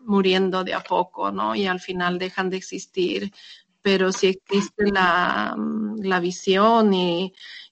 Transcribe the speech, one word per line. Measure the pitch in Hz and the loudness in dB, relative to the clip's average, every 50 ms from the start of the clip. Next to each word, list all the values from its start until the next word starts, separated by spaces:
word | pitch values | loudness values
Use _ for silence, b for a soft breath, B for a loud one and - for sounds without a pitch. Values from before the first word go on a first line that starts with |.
| - | -4
muriendo | 226 202 196 185 190 185 190 190 185 180 185 | 0 2 2 4 4 2 2 2 0 0 -2
de | 185 180 - | -4 -4 -4
a | 185 | -6
poco, | - - 185 175 175 - - - 185 196 | -4 -2 -2 -2 -2 -2 -4 -6 -6 -4
¿no? | 196 190 214 214 220 | -4 -2 -4 -2 -2
Y | 220 202 | -2 -2
al | 190 185 180 | -2 -2 -4
final | - - 185 180 180 175 180 175 | -6 -8 -6 -4 -2 -2 -2 -2
dejan | 185 185 - 196 190 185 | -4 -6 -4 -4 -4 -4
de | 185 190 | -4 -6
existir. | - - 190 196 - - _ 190 175 - - 196 202 202 B B B B B B B _ _ _ | -8 -10 -12 -12 -12 -8 _ -2 -2 -2 -2 -4 -6 -8 B B B B B B B _ _ _
Pero | - 202 196 185 185 185 | 0 2 2 4 2 2
si | 190 - - 190 | 2 2 2 0
existe | 190 190 - - 202 202 196 - - - 208 202 | 0 -2 -4 -2 0 0 0 -2 -2 -2 0 0
la, | 196 190 185 180 170 180 175 - - - 107 - - - 214 220 220 220 214 208 214 220 | 2 2 2 4 2 2 2 0 0 -2 -2 -4 -4 -4 -4 -4 -4 -4 -4 -6 -6 -4
la | 196 190 185 180 | -2 -2 0 0
visión | 170 180 180 - - 196 185 190 208 226 233 233 220 208 190 | 0 -2 -4 -2 0 0 4 4 6 6 6 6 6 4 4
y, | 185 180 175 170 170 190 185 B B B B B B B B | 4 2 0 0 0 -2 -4 B B B B B B B B